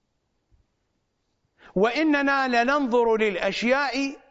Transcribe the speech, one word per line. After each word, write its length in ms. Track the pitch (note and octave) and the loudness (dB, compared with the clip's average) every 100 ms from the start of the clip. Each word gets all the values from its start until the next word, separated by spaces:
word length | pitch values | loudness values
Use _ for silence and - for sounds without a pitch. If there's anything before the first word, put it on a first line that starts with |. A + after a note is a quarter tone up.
| _ _ _ _ _ _ _ _ _ _ _ _ _ _ _ _ - - | _ _ _ _ _ _ _ _ _ _ _ _ _ _ _ _ -8 0
وإننا 720 | A3 B3 D#4 C#4+ C#4 C#4 C4 | 0 2 0 2 0 0 0
لننظر 720 | A#3+ A#3+ D4 C4+ A#3+ A#3 A3 | 0 2 0 0 0 2 2
للأشياء 1000 | G#3+ F3 G3 F#3 A3+ C4+ C#4 A#3+ C#4 D4 - | 0 -2 -4 -4 0 0 0 -4 -6 -8 -20